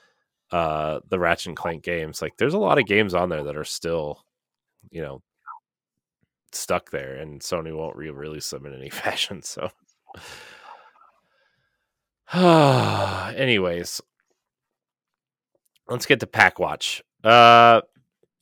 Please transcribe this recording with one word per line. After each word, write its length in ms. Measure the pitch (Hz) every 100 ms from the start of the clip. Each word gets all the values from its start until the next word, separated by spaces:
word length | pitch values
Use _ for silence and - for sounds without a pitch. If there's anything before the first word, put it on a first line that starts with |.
| _ _ _ _ _
uh, 480 | 87 80 78 78 76 -
the 100 | 92
Ratchet 280 | 85 85 90
and 100 | 76
Clank 260 | 87 80
games. 380 | 87 85 78 -
Like, 160 | 78 -
there's 160 | 127
a 40 | 196
lot 220 | 196 147
of 60 |
games 280 | 101 101 104
on 160 | 87 90
there 140 | 78
that 140 | 71 73
are 80 |
still, 580 | 71 - 82 82 73 - _ _ _ _ _ _ _
you 100 | 85
know, 200 | 73 67 _ _ - - _ _ _ _ _ _ _ _ _
stuck 360 | - - 90 -
there, 260 | 71 67
and 260 | 67 78 71
Sony 340 | - 85 80
won't 200 | 80 80 50
re-release 520 | 78 69 76 76 -
them 160 | 69
in 80 | 71
any 160 | 65 67
<laughs> 0 |
fashion, 520 | - 104 - - 95
so. 280 | - - - - _ _ - - - - - - - - _ _ _ _ _ _ _ _ _ _ _ _ _ _ -
<sighs> 20 |
Anyways, 1700 | 175 180 160 139 127 107 104 98 95 95 - 135 107 90 85 87 - - _ _ _ _ _ _ _ _ _ _ _ _ _ _ _ _ _ -
let's 180 | 123
get 140 | - 131
to 80 | 107
Pack 320 | 117 95 -
Watch. 420 | 80 78 - - - _
Uh, 580 | 110 120 117 117 117 113 - _ _ _ _ _